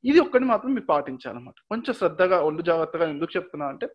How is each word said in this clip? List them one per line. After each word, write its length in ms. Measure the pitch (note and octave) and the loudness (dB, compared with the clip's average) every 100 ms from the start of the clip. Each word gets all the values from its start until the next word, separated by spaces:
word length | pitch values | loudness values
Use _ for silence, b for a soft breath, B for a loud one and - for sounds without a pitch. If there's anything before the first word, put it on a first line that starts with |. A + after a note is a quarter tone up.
ఇది 160 | A#3+ D#4 | 6 4
ఒక్కటి 240 | D4 B3+ | 6 2
మాత్రం 300 | B3+ G#3+ B3+ | 2 0 0
మీరు 120 | B3+ - | -4 0
పాటించాలన్నమాట. 680 | D3+ C#3 C3 C3 A2+ B2 - _ | 0 0 -10 -10 -12 -16 -20 _
కొంచెం 240 | A3 A#3 | -6 -4
శ్రద్ధగా, 480 | A#3+ E3+ D#3 F#3 F3+ | -2 -2 2 2 4
ఒళ్ళు 200 | D#3 D#3 | 2 0
జాగ్రత్తగా 480 | E3+ E3 D#3+ E3 E3 | 0 0 0 -2 -2
ఎందుకు 280 | C#3+ E3 F#3 | -2 -4 -4
చెప్తున్నా 300 | F3+ D3+ C#3+ | -8 -8 -8
అంటే 200 | C3+ A#3+ | -8 -10